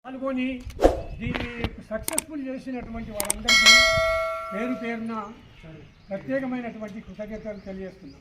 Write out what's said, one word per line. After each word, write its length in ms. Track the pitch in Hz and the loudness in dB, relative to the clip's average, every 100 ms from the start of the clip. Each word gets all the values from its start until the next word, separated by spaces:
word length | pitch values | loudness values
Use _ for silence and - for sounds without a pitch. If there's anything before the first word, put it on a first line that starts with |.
| 254 | -10
పాల్గొని 500 | 262 269 262 254 247 - - - - - - | -4 -2 0 0 -2 -8 6 6 6 -6 -6
దీన్ని 440 | 226 247 240 240 | -4 -2 -4 -4
సక్సెస్ఫుల్ 840 | 233 - - 220 - - - 302 262 | -6 -6 -8 -6 -2 -2 -2 -8 -6
చేసినటువంటి 640 | 262 262 247 226 226 226 | -6 -6 -8 -6 -8 -8
వారందరికీ 640 | 208 - 214 214 - - - - - - - - - - | -6 -2 0 4 8 10 10 8 4 4 2 -2 -4 -6
పేరు 200 | 196 247 | -4 -4
పేరున 500 | 247 233 233 226 220 202 220 - - 165 151 147 - - | -4 -4 -6 -4 -6 -8 -14 -20 -18 -16 -16 -18 -20 -10
ప్రత్యేకమైనటువంటి 920 | 196 139 262 262 247 233 214 214 220 | -8 -2 -2 -2 -4 -6 -8 -10 -10
కృతజ్ఞతలు 580 | - 190 208 214 214 202 | -12 -12 -10 -8 -8 -10
తెలియజేస్తున్నా. 580 | 190 190 185 180 143 135 | -10 -10 -10 -12 -18 -20